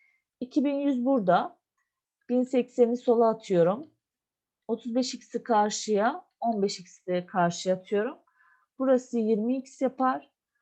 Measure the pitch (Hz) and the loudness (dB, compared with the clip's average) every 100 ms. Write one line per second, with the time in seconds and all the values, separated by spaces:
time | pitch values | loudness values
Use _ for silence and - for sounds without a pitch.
0 | _ _ _ - 247 - 269 277 285 254 | _ _ _ -14 -6 -2 -2 0 -2 0
1 | 240 269 185 180 - - _ _ _ _ | 0 2 4 2 0 -10 _ _ _ _
2 | _ _ - 247 254 262 240 - 233 247 | _ _ -4 -2 0 0 0 2 2 2
3 | 254 233 226 220 - 180 170 220 311 _ | 0 2 2 0 0 2 2 0 -6 _
4 | _ _ _ _ _ _ - 226 247 233 | _ _ _ _ _ _ -8 -8 -4 -2
5 | 254 247 - 233 240 214 208 202 - 208 | -2 -6 -10 -8 0 2 2 -2 -2 0
6 | 220 359 - _ 233 220 196 196 - - | 0 -2 -10 _ -4 0 -2 -4 -14 -14
7 | - 180 180 190 175 175 185 185 - 202 | -6 -6 -4 0 0 0 -4 -4 -2 -4
8 | 233 - _ _ _ _ _ - 262 254 | -4 -8 _ _ _ _ _ -4 2 2
9 | 254 240 214 214 226 262 254 - 262 262 | 0 -2 0 0 0 -4 -6 -6 -6 -2
10 | 262 262 - _ _ _ | -2 -2 -8 _ _ _